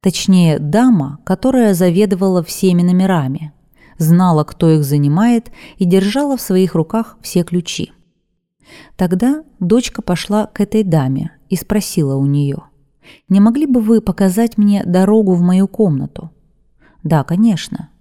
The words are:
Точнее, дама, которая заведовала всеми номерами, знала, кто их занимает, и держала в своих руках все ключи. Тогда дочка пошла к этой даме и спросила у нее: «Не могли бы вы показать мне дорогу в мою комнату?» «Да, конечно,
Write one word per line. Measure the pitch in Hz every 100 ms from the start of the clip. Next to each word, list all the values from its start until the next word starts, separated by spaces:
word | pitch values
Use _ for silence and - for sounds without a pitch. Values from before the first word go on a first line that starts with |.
Точнее, | - - - 185 170 151
дама, | 147 202 254 202 139 -
которая | - 185 262 262 220
заведовала | 180 185 170 208 190 190 180
всеми | 165 - 185 175
номерами, | 175 180 190 180 135 147 151 _ _ _ _ -
знала, | 160 175 185 156
кто | 151 - 170
их | 156
занимает, | 139 147 143 156 233 233 233 - - -
и |
держала | 180 190 196 262 285 262
в |
своих | - 185 185
руках | 165 160 220 226 -
все | - 180
ключи. | 170 175 165 - - _ _ _ _ _ _ _ _ - - -
Тогда | 180 180 240 302 320 _
дочка | 175 233 - -
пошла | - 175 - 208 214
к | -
этой | 202 220
даме | 196 160 131 135 160 _ _
и | 180
спросила | - 202 - - 139 135
у |
нее: | 139 143 139 - - _ _ _ - - _
«Не | 190
могли | 208 247 294
бы | 247
вы | 214 226
показать | 214 175 190 185 233 214
мне | 202 202 -
дорогу | 180 190 220 202
в | 180
мою | 180 185 196
комнату?» | - 208 139 143 - 160 _ _ _ _ _ _ _
«Да, | 156 160
конечно, | 135 180 226 175 - - - _